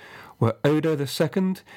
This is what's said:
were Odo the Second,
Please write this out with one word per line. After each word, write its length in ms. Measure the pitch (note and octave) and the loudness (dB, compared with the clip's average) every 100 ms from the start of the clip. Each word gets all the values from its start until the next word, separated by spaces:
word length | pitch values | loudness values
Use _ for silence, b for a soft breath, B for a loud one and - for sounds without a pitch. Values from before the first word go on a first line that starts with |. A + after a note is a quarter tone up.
| B B B - | B B B 0
were 160 | A2+ - | 0 2
Odo 320 | C#3+ D3+ D#3+ D3+ | 2 2 2 0
the 100 | C3+ | -2
Second, 540 | - D#3 G3 F#3+ F#3 B | 0 0 0 -2 -2 B